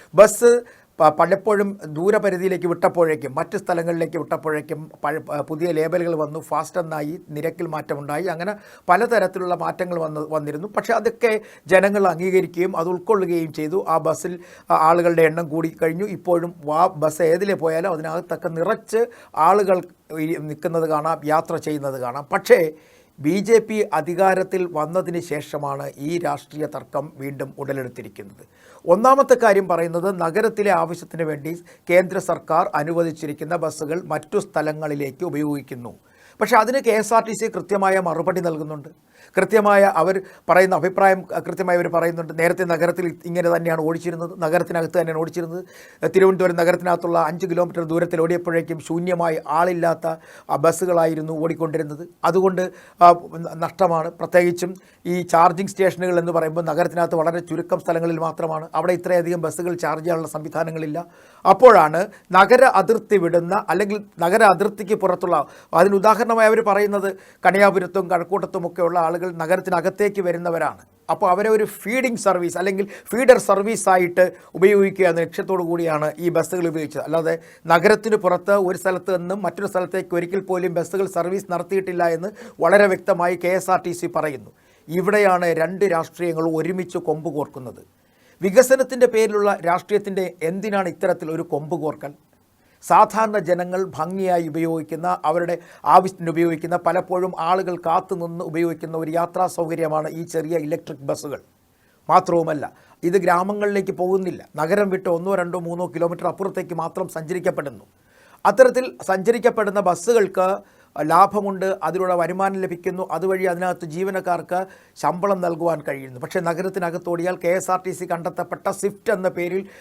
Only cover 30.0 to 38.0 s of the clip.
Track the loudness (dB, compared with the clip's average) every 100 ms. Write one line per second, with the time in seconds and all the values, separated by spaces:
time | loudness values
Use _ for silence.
30 | -2 -2 -2 0 -2 0 0 2 0 -6
31 | -12 -6 -6 -6 -8 -12 -14 -16 2 2
32 | 4 -4 -4 -6 0 0 0 -2 -2 -2
33 | -2 -4 -10 -10 -6 -4 -4 -6 -6 -6
34 | -4 -6 -4 -4 -2 -4 -4 -4 -6 -6
35 | -6 -6 -6 -4 -4 -6 -8 -14 -14 -18
36 | _ _ -20 -6 2 4 4 2 2 2
37 | 2 2 2 -4 -4 -6 -4 0 2 2